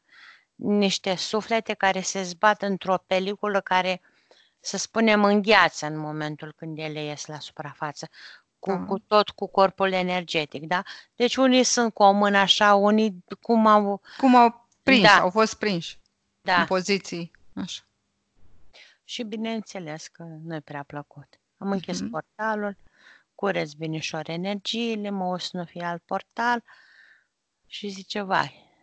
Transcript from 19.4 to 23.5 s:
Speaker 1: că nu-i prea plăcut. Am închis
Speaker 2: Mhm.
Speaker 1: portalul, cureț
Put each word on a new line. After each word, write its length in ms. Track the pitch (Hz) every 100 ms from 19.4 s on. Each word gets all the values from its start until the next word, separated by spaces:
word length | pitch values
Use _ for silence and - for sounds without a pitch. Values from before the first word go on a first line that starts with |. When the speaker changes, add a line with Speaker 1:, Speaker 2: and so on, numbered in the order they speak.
| 226 226 208 196 165 156 -
Speaker 1:
că 160 | -
nu-i 380 | 170 156 160 160
prea 220 | - 147
plăcut. 560 | 143 147 - - 135 _ _ -
Am 140 | 196
închis 300 | 196 165 180
Speaker 2:
Mhm. 80 | 202
Speaker 1:
portalul, 680 | 156 - - 220 214 208 202 _ _ _ _ _ -
cureț 360 | 196